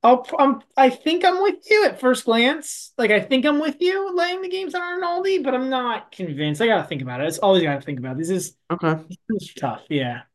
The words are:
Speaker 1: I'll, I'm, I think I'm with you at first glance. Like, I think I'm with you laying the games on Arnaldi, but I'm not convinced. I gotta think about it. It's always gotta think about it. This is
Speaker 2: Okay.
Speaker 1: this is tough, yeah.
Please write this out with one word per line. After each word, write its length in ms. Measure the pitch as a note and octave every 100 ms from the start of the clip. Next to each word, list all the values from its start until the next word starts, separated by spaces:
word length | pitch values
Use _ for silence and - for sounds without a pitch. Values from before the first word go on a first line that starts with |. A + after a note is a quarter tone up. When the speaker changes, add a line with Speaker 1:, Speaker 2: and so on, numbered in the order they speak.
Speaker 1:
I'll, 240 | A#3 B3+ - D#4
I'm, 220 | C#4 C4 _ -
I 120 | C4
think 360 | B3+ - E4+ F#4
I'm 160 | F4+
with 140 | G4+ G4 -
you 160 | G#4+ F#4+
at 140 | -
first 260 | B3+ B3 -
glance. 680 | A3+ A#3+ D#4+ - - - -
Like, 140 | A3+
I 80 | G#3+
think 260 | G#3 C4 C4+
I'm 140 | D4
with 220 | D#4 C#4+
you 340 | F4+ F#4+ G4 F4+
laying 260 | F4 F#4
the 80 | F#4+
games 240 | F#4 F#4 F4+
on 60 |
Arnaldi, 640 | F4 F4+ F4 F4 F#4+ F#4+
but 100 | C4+
I'm 160 | B3+ C4
not 420 | C4 B3 A3+ -
convinced. 500 | - F3+ C#3 D3+ D3
I 60 | A#3
gotta 200 | G#3 D3
think 140 | D3
about 200 | B2+ B2
it. 60 | D3+
It's 120 | E3
always 240 | G#3 F#3+
gotta 180 | D#3+ C#3
think 180 | D3 C#3
about 160 | B2+ C3
it. 40 |
This 100 | E3
is 260 | F#3 F3 _ _
Speaker 2:
Okay. 240 | E3+ E3 D#3+ D#3+ F#3 _
Speaker 1:
this 140 | G#3+ -
is 40 |
tough, 300 | - C3+ G#2+ -
yeah. 340 | D3 B2+ B2 -